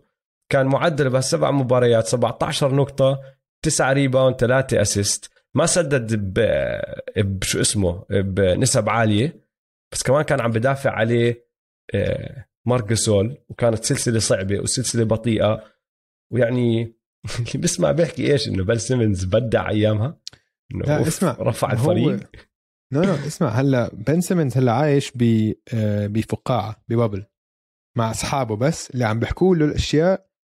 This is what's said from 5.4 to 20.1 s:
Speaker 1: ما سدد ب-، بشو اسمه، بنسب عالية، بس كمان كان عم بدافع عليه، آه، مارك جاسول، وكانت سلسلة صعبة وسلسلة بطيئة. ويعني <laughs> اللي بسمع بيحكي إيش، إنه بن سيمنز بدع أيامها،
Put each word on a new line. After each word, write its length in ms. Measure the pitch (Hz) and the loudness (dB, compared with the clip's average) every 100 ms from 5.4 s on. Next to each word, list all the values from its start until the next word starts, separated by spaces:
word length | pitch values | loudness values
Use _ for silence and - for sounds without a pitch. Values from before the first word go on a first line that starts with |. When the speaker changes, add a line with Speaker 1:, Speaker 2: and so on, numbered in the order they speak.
| _ 131 | _ 0
Speaker 1:
ما 100 | 170 | 2
سدد 500 | 180 156 139 113 110 | 2 0 0 0 -2
ب-، 1200 | 98 101 107 71 64 55 - - - 95 98 95 | -2 0 2 2 -2 -4 -8 -10 -6 -2 -2 -2
بشو 220 | - 90 | -2 -2
اسمه، 440 | 90 101 90 87 - | 0 0 -2 -2 -4
بنسب 800 | 101 98 98 95 90 127 131 104 | -2 -2 0 2 2 2 2 0
عالية، 500 | 110 113 104 143 - _ _ _ _ _ | 0 2 2 0 -4 _ _ _ _ _
بس 100 | - | -8
كمان 180 | - 139 | 0 0
كان 200 | 151 139 | 2 0
عم 100 | 117 | 0
بدافع 400 | 113 131 135 127 | 0 0 0 -2
عليه، 560 | 98 113 120 117 117 _ _ _ _ - | 0 0 2 2 -2 _ _ _ _ -6
آه، 520 | 101 98 - - - - _ 113 | -2 -2 -4 -8 -14 -20 _ -2
مارك 160 | 123 | 0
جاسول، 540 | 104 110 113 101 110 139 _ | 0 0 2 2 2 -4 _
وكانت 340 | - 120 110 | -2 0 0
سلسلة 360 | - 135 127 113 | -2 -2 0 0
صعبة 400 | - 110 98 98 | 0 0 0 -2
وسلسلة 440 | 90 - 120 117 | -2 -4 -2 0
بطيئة. 600 | 107 110 120 107 104 110 - _ _ _ _ _ _ | 0 0 0 2 2 0 -6 _ _ _ _ _ _
ويعني 600 | 113 117 127 120 113 117 - _ _ - | -2 0 2 2 0 -2 -10 _ _ -10
<laughs> 140 | - | -8
اللي 240 | 117 - | -6 -4
بسمع 280 | 165 - 160 | -4 0 0
بيحكي 400 | 143 160 - 117 | 2 0 -2 0
إيش، 160 | 143 110 | 0 0
إنه 160 | 95 | -2
بن 140 | 92 117 | 0 -2
سيمنز 480 | - 127 110 92 92 | 0 0 2 0 0
بدع 440 | 110 120 110 90 | 0 0 -2 0
أيامها، 500 | 107 107 107 127 | 0 2 0 -2